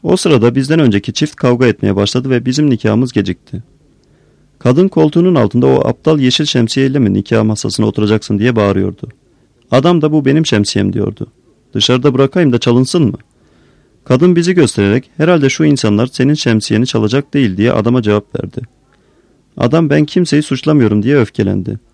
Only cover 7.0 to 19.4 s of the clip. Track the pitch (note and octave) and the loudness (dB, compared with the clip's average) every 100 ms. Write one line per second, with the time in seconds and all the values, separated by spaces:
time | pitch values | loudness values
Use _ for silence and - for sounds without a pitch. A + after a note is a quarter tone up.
7 | A2+ G2 - A2+ A2 G#2+ - F#2+ G#2+ G#2 | 0 0 0 0 0 -2 -6 -2 -2 0
8 | G#2+ A2 - G#2 A2+ A#2 G2+ G2 F#2+ - | 0 0 -2 -2 0 0 0 0 -2 -6
9 | A#2 - _ _ _ _ _ B2+ D#3 F3 | -16 -18 _ _ _ _ _ 0 2 2
10 | D3+ D3+ C3+ D3 D#3+ G#2+ G2+ G#2 G2 G2+ | 2 0 0 0 0 0 0 -2 -2 -2
11 | G2 G#2+ - _ _ _ _ - - B2+ | -6 -6 -14 _ _ _ _ -4 0 2
12 | C#3 B2+ C3+ F#3 D#3 A#2+ - A#2+ B2+ F3+ | 2 2 0 2 0 0 2 2 2 0
13 | C3 - _ _ _ _ _ _ _ _ | 0 -2 _ _ _ _ _ _ _ _
14 | - B2+ F3 E3+ E3+ F3+ C#3 - G2+ A2 | -2 2 4 2 2 2 2 2 0 0
15 | - - D#3 F3 C3+ - D#3 C#3+ A2 G#2 | -4 -4 0 2 2 0 0 2 0 0
16 | B2+ - B2+ D3+ - A2 - G#2+ B2+ A#2 | -2 -2 -2 -2 0 -2 0 -2 -2 -2
17 | G#2+ C3 C#3+ D3 A#2+ F#2 A2+ A#2+ G#2+ B2+ | -2 -2 -2 -2 -2 0 0 0 0 0
18 | G#2+ G#2 - - - - B2 _ _ _ | 0 -2 -2 -10 -10 -10 -16 _ _ _
19 | _ _ _ _ | _ _ _ _